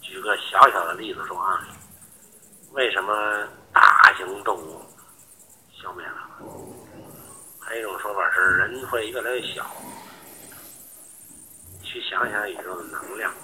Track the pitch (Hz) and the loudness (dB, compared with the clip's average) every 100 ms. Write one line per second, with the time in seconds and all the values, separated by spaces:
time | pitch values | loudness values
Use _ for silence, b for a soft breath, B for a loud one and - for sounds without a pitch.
0 | - 98 101 98 - 95 131 104 85 87 | -14 -8 -2 -2 0 8 8 8 -2 -4
1 | 85 85 78 87 92 92 - - - - | -8 -8 -8 -4 0 0 -4 -16 -20 -20
2 | - - - - - - - 139 123 98 | -20 -20 -20 -20 -20 -20 -12 -2 0 0
3 | 95 107 104 104 104 - - - - - | 0 0 0 -2 -4 -12 2 8 8 10
4 | - - 92 98 110 92 98 95 - - | 8 8 -6 -6 -2 -4 -6 -14 -18 -20
5 | - - - - - - - - - - | -20 -20 -20 -20 -20 -20 -20 -14 -12 -10
6 | - - - - - - - - - - | -10 -12 -14 -14 -14 -14 -14 -16 -18 -18
7 | - - - - - - - 113 107 92 | -18 -18 -18 -18 -20 -14 -8 -6 -6 -6
8 | 107 98 87 - 101 95 92 95 95 120 | -6 0 2 4 4 4 2 0 -2 -2
9 | 110 123 113 123 107 - - - - - | -2 -4 -2 -2 -4 -8 -10 -10 -14 -14
10 | - - - - - - - - - - | -16 -18 -20 -20 -20 -18 -20 -20 -20 -20
11 | - - - - - - - 92 - 120 | -20 -20 -20 -20 -20 -20 -20 -18 -14 -10
12 | - 95 120 104 104 87 90 90 - - | -6 -2 0 -2 -4 -8 -10 -10 -10 -10
13 | - 101 101 - | -10 -6 -6 -6